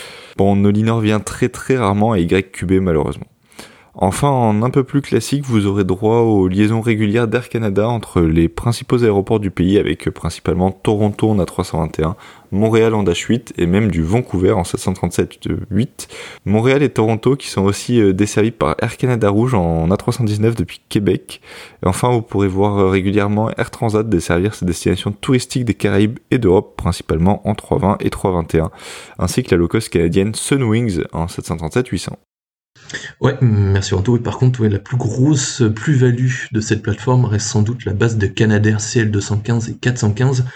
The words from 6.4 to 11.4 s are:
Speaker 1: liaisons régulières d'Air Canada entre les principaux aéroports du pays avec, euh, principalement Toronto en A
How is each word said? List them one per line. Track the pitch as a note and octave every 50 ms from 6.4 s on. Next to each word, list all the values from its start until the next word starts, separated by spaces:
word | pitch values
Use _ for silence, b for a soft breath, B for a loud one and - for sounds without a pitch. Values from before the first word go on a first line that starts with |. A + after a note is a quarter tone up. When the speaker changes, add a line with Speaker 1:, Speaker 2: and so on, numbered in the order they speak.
| F#2+
Speaker 1:
liaisons | F#2 F#2 G2+ G#2 G#2 A2+ A2+
régulières | G#2+ A#2 A2+ G#2+ G#2+ G2+ G2+ A#2+ A#2+
d'Air | A2 G#2 B2 A#2+ -
Canada | - A#2 A2+ G#2 G2 G2+ G#2 A#2
entre | A#2+ A2+ - - - F#2
les | E2+ D#2+ D#2+ E2 E2
principaux | E2 - - - A#2 A#2 - - - C3 A#2+ A#2+
aéroports | A2 G2+ G2+ F#2+ - A#2 A2
du | G#2 F#2
pays | - - F2 F#2 G2
avec, | G2+ - - - - -
euh, | -
principalement | - - - E2+ - - - - E2 F2 F#2 F#2+
Toronto | F#2+ - - A#2+ G#2+ G2+ G#2+ G#2 G#2 - A2+ A2
en | A2
A | G2+